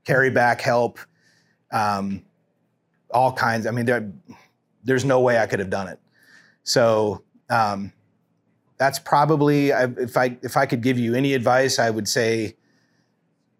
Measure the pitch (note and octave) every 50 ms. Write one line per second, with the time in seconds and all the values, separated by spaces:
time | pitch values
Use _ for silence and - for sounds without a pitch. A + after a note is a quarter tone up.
0 | _ - D3 C3 C3 C3 C3 B2+ A#2+ A#2+ A#2 - - C3 A#2+ A#2+ A#2+ A2+ - -
1 | - _ _ _ _ _ _ _ _ _ _ _ _ _ B2 A2+ G#2+ G#2 G2+ G2
2 | G2 G2 G2 F#2 - _ _ _ _ _ _ _ _ _ _ _ _ _ _ _
3 | _ _ A2+ B2 B2+ B2+ - - C3 A#2 A2+ A2+ G#2+ A2 A2+ B2 A#2 B2+ A#2+ A#2
4 | A2 G2+ D#2+ - _ _ - - - _ _ _ _ _ _ _ - B2 C3+ B2
5 | A#2 C#3 C3 B2+ B2+ B2 A#2+ A2+ G#2+ G#2+ - G2 G2 F#2 G2 G2 F#2+ F2+ - -
6 | _ _ _ _ _ _ - - _ _ _ _ - - - C3+ A#2 A#2 A2 G#2+
7 | A2 G#2 G2 F2+ - _ _ _ _ - A#2+ A#2 A2 G#2 G2+ G2 G2+ G2+ _ _
8 | _ _ _ _ _ _ _ _ _ _ _ _ _ _ _ - C3 C#3 C#3 -
9 | - - D#3 D3 D3 D3 D#3+ C#3+ D3 D3 D3 C#3+ C#3+ C#3 C3+ A2 B2+ B2+ A#2+ -
10 | B2+ A#2 - C3 B2+ B2+ B2 - - A#2+ - C#3 C#3 C3+ C#3+ A#2 A2+ C3 B2+ B2
11 | A#2+ A2+ A#2 B2+ C#3 C#3 C3+ C3 A2 B2 B2 C3 C3+ C3 - - A#2 A#2 A2 A2
12 | G#2 - - C3 A2+ A2+ A2+ A2+ G#2+ G2+ - _ _ _ _ _ _ _ _ _
13 | _ _ _ _ _ _ _ _ _ _ _ _